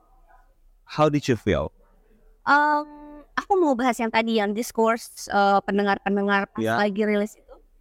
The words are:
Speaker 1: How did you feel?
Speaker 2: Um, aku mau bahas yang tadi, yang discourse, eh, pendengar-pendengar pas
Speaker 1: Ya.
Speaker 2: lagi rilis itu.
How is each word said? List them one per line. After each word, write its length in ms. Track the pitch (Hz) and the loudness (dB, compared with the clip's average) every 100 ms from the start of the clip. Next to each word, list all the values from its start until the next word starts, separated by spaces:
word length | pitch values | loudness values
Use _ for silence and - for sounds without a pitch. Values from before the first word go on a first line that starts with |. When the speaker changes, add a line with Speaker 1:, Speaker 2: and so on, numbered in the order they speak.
| _ _ _ - _ _ _ _ | _ _ _ -20 _ _ _ _
Speaker 1:
How 220 | - - 156 | -12 0 2
did 180 | 147 | 2
you 140 | - 117 | 0 -2
feel? 320 | 104 73 76 _ _ _ _ _ _ _ | 0 0 -2 _ _ _ _ _ _ _
Speaker 2:
Um, 800 | - 285 302 294 302 - - - - - | 0 2 2 0 -4 -14 -18 -20 -10 -10
aku 160 | - | -2
mau 240 | 392 311 247 | 2 2 2
bahas 160 | 254 233 | 0 0
yang 80 | 226 | -2
tadi, 320 | 226 226 226 | 0 0 0
yang 80 | 202 | 0
discourse, 800 | 208 247 - 226 226 - - - | -2 -6 0 0 0 -6 -16 -4
eh, 300 | 202 202 196 | 2 4 4
pendengar-pendengar 880 | - 196 202 196 196 202 202 202 202 | 2 0 0 0 -2 -2 0 -2 -2
pas 120 | - | -4
Speaker 1:
Ya. 120 | - | -2
Speaker 2:
lagi 320 | - 208 196 208 | 0 0 0 0
rilis 320 | 208 208 - | 0 -2 -8
itu. 160 | _ - _ _ | _ -20 _ _